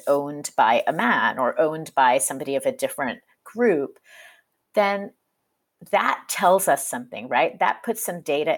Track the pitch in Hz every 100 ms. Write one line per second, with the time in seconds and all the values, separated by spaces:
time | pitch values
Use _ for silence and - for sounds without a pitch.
0 | - 143 143 147 147 - 110 120 - 160
1 | 240 165 113 110 123 - 156 156 156 -
2 | 131 131 - 135 135 139 135 127 131 -
3 | 131 - _ _ - 214 240 160 139 -
4 | _ - - _ _ _ _ - 202 202
5 | 202 - _ _ _ _ _ _ 175 196
6 | 233 - - - 190 190 185 143 - 127
7 | 123 104 120 123 160 - 185 - - 226
8 | - 175 165 147 151